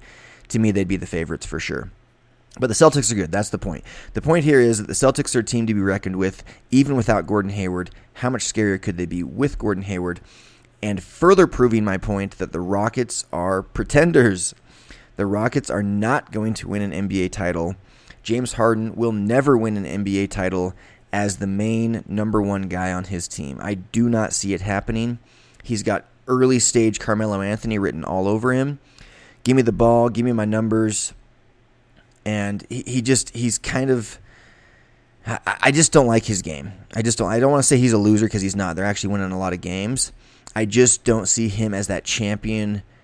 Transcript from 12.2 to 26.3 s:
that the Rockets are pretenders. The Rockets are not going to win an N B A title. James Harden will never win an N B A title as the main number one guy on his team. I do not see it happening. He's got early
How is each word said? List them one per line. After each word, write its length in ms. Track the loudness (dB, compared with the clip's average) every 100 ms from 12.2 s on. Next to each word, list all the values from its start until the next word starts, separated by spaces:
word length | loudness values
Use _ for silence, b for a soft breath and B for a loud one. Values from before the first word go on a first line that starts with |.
| -4 -6
that 140 | -8
the 80 | -6
Rockets 640 | -4 -2 -2 -2 -4 -6 -8
are 300 | -4 -2 -2
pretenders. 920 | -4 -8 0 4 6 6 4 2 -4 -10 B B B B B -6
The 100 | -4
Rockets 440 | -2 -2 -2 -2
are 140 | -2
not 480 | -2 0 0 -2 -2
going 220 | -6 -4 -6
to 120 | -6
win 140 | -6
an 120 | -4
N 140 | -4 -4
B 160 | -2
A 60 | -2
title. 460 | -2 -4 -2 -4 -8 b b b b
James 300 | -4 -4 -2
Harden 420 | 0 2 2 -2 -2
will 160 | -2
never 460 | 0 0 2 4 4
win 200 | 2 -2
an 80 | -4
N 180 | -4
B 160 | -2 0
A 80 | -2
title 460 | -2 -2 -2 -4 b b b _
as 260 | -2 -2 -2
the 100 | -4
main 560 | -2 -2 0 0 -4 -4
number 340 | -4 0 0
one 220 | 0 -2
guy 280 | -4 -4 -4
on 140 | -4 -6
his 220 | -8 -8
team. 300 | -10 -10 -10
I 140 | -8 -8
do 340 | -4 0 2
not 240 | 2 0
see 200 | -2 -2
it 80 | -2
happening. 580 | -2 -4 -2 -4 -4 -6 b b b b
He's 200 | -6 -4
got 220 | -2 -2 -4 _
early 320 | -2